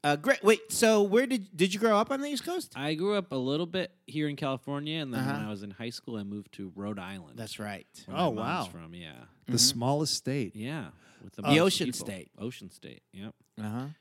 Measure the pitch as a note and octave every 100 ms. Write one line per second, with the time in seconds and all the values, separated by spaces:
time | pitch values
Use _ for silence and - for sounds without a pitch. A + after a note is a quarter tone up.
0 | D3 D3 F#3 C#4 G3+ G#3+ - - A3+ G#3+
1 | G3+ A3 C4 B3+ F#3+ D#3 F#3 G3 A3+ G#3
2 | A3 C4+ C#4+ C#4+ - F4+ - - D3 D#3
3 | G3 G#3 F3+ C3+ B2+ D3+ E3+ F#3 - _
4 | - D3+ D3+ C#3 C#3 C3 - C#3+ D3 D#3+
5 | C#3 A2+ G#2+ G#2+ G#2+ G#2 G#2 G2 A#2 A#2+
6 | - A2+ G2+ G#2 G2 - F#2+ F2 G2+ G2+
7 | F#2 G2 D#2+ A2+ A2 - G#2 G2 - -
8 | - D3 E3+ A2 A#2 F3 G2 E2+ E2 F2
9 | D#2+ B1 - _ - A#2+ - A2+ B2 D3
10 | D3+ - - C#3 G2 G#2+ A#2 D#3 F#2 -
11 | _ _ - - G2+ D3+ F#3 - D3 A#2+
12 | - F#2+ - - A#2 - F#2+ - C#2+ B1
13 | _ F#2+ G#2 - _ - G#2+ A#2 C#3 D#3